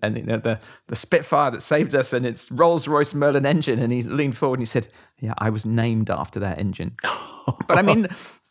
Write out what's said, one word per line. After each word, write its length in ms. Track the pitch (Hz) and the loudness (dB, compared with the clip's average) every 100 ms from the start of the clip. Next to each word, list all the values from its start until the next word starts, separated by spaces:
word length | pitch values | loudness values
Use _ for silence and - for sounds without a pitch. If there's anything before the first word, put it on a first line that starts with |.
and, 140 | 107 113 | -4 -4
you 80 | |
know, 140 | - 110 | -4 -2
the, 200 | 117 110 - - - | -2 -4 -6 -20 -8
the 80 | - | -6
Spitfire 540 | - 165 147 147 139 | 0 0 2 2 2
that 120 | 123 | -2
saved 320 | - 151 143 | 0 0 2
us 200 | 139 127 | 0 0
and 100 | 123 | -2
its 260 | 123 110 - | -2 -6 -6
Rolls-Royce 640 | 127 170 160 147 147 147 | 2 4 4 2 0 2
Merlin 300 | 143 143 139 | 2 2 2
engine. 340 | 139 151 143 117 | 2 2 2 0
And 140 | 117 | 0
he 100 | 123 | -2
leaned 340 | 117 143 139 - | -2 -2 -2 0
forward 220 | 139 127 | 0 0
and 40 | |
he 40 | 113 | -2
said, 220 | 127 110 _ _ - | -4 -4 _ _ -10
"Yeah, 140 | 110 - | -6 -2
I 140 | 110 | -2
was 160 | 107 107 | -2 0
named 420 | 117 117 110 107 | 0 2 0 0
after 300 | 73 76 98 | -2 -4 -4
that 180 | 98 85 | -4 -2
engine." 340 | 98 - - - | -4 -4 -8 -6
<laughs> 0 | - - - - - - - | -6 -6 -10 -10 -6 -4 2
But 100 | 175 | 4
I 40 | |
mean, 260 | 202 226 190 - - - _ | 6 4 2 -4 -18 -20 _